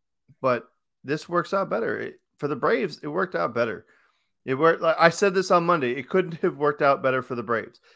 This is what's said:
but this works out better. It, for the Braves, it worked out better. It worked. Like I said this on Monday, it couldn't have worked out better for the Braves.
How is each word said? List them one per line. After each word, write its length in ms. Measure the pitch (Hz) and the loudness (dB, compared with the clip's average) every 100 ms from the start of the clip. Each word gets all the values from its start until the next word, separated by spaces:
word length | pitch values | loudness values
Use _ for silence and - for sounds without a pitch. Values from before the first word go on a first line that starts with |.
| _ _ _ - | _ _ _ -6
but 260 | 131 120 - _ _ _ | -2 -2 -4 _ _ _
this 240 | 127 151 - | -6 -6 -2
works 260 | 170 - | -4 -2
out 160 | 196 190 | -4 -2
better. 300 | 226 214 107 | -4 -4 -4
It, 200 | 117 - _ - | -8 -12 _ -10
for 100 | 143 | -6
the 80 | 131 | -2
Braves, 440 | 151 247 190 - | 0 0 -2 -6
it 60 | 151 | -8
worked 280 | 170 185 170 | -4 -4 -4
out 180 | 160 | -4
better. 320 | 117 117 87 _ _ _ _ _ _ 123 | -2 -2 -4 _ _ _ _ _ _ -6
It 100 | 131 | 2
worked. 260 | 160 - | 2 4
Like 160 | 165 156 | 0 4
I 100 | 165 | 4
said 240 | - 202 | 6 2
this 180 | 190 185 | 2 2
on 140 | 180 170 | 2 4
Monday, 260 | 170 123 | 2 0
it 180 | 135 - | -2 -2
couldn't 320 | 190 180 165 | -2 -2 -2
have 160 | 180 143 | -4 0
worked 240 | 147 143 | -2 2
out 200 | 143 135 | 2 2
better 200 | 131 131 | 0 -2
for 120 | - | -4
the 100 | 120 | -8
Braves. 360 | 110 113 101 _ _ | -2 -4 -4 _ _